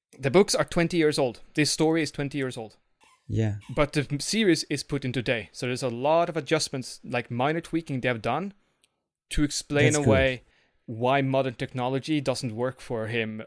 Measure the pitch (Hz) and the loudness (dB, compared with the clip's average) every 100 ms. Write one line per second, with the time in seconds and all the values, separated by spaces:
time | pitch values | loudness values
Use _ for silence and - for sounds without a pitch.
0 | _ - 131 170 202 160 - 180 165 175 | _ -4 4 4 4 2 0 2 2 4
1 | 151 147 127 - - - 147 - 156 165 | 2 4 0 -2 -6 0 2 4 2 2
2 | 143 - 139 147 127 120 110 _ _ _ | 0 -4 -6 -4 -6 -6 -12 _ _ _
3 | _ _ - 110 110 101 - 123 147 156 | _ _ -4 0 0 -2 -6 0 0 0
4 | 131 143 - 214 208 160 - 143 - 143 | -2 -4 -2 2 4 2 0 -6 -4 -4
5 | 131 123 123 117 101 - 123 127 131 117 | -4 -4 -2 -2 -4 -8 -6 -4 -4 -2
6 | 139 160 170 160 131 156 - 135 - - | 2 2 2 -2 -2 -2 0 -6 -10 -14
7 | - 123 - 120 139 165 - 165 165 131 | -6 -6 -4 -2 0 0 -2 -6 -4 -2
8 | 127 117 117 139 196 - _ _ _ _ | -2 -2 -2 -4 -6 -12 _ _ _ _
9 | _ _ - - 143 - - 147 151 151 | _ _ -4 0 0 -2 -2 4 4 4
10 | 139 135 135 123 _ _ _ _ - 113 | 4 4 4 0 _ _ _ _ -12 -2
11 | 123 139 135 135 131 113 131 131 127 135 | 2 2 2 0 0 -4 -8 -4 -4 -4
12 | 156 151 135 123 123 110 127 - - 117 | -2 -2 0 -2 -4 -4 -4 -6 -8 -6
13 | 110 117 110 110 | -4 -4 -4 -6